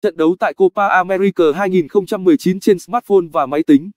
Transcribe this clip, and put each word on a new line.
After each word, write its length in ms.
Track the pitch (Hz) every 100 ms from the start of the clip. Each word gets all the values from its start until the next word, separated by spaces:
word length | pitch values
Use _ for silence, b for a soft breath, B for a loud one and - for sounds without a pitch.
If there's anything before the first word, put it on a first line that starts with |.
Trận 160 | 208 170
đấu 180 | 160 185
tại 140 | 202
Copa 340 | 147 190 - 196
America 560 | 185 180 190 196 180 160 147
hai 140 | 202
nghìn 180 | 185 147
không 180 | 208 185
trăm 180 | 202
mười 140 | 185 151
chín 220 | 180 190
trên 200 | - 185
smartphone 480 | - 233 - 196 170
và 140 | 156 135
máy 180 | 147
tính. 280 | 165 139 175